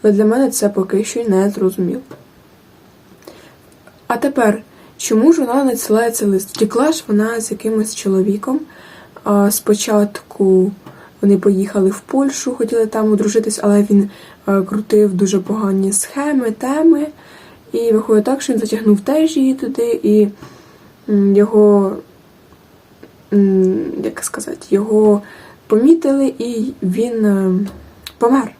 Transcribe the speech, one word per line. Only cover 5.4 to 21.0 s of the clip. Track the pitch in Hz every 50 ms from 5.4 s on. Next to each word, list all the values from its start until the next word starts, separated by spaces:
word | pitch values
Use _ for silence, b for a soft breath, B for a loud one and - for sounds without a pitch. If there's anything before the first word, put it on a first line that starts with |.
вона | 269 233 240 277 277
надсилає | 262 226 - - - 214 220 233 233
цей | 226 - 214
лист? | 202 196 190 190 -
Втекла | - - 220 208 - 233 277 311
ж | 320 311 -
вона | - 208 208 214 226 233 226
з | 220 -
якимось | 220 208 - 220 220 220 214 214 -
чоловіком, | - - 202 190 190 185 208 196 208 - 262 262 311 311 B B B B B B B B B B - - -
А | 202 202 202 202
спочатку | 202 - - 214 208 208 - - 214 208 208 208 208 - - _ - - 202 190 190 185 185 202 196 - B B B B B B B _
вони | - 196 202
поїхали | 190 - 208 202 185 196 190 - 202 190 190
в | 202 -
Польщу, | - - - 269 277 277 269 - - 262 247
хотіли | - 226 214 233 226 226
там | 214 - 220 220 220
одружитись, | 214 196 208 208 208 226 220 214 214 - -
але | 208 202 208 208
він, | 208 208 202 196 202 B B B B B B _
е, | 196 196 196
крутив | 185 190 208 208 - - 220 208 208 208 185
дуже | 180 196 190 202 190
погані | 185 - 208 220 208 196 196 190 190 196 208
схеми, | - - - - 277 285 294 285 262 247 226
теми. | 214 - 254 254 285 302 320 330 320 285 302 302 B B B B B B B B B B B -
І | - 233 233 233
виходить | 220 220 220 - 220 214 208
так, | - 269 277
що | - - 233
він | 214
затягнув | 220 214 220 214 226 214 208 202
теж | - - 285 311 320 320 -
її | 285 262 262 262
туди, | 262 262 - 269 - - 466 453 - -
і, | 208 208 214 208 202 202 B B B B B B B B B B B B _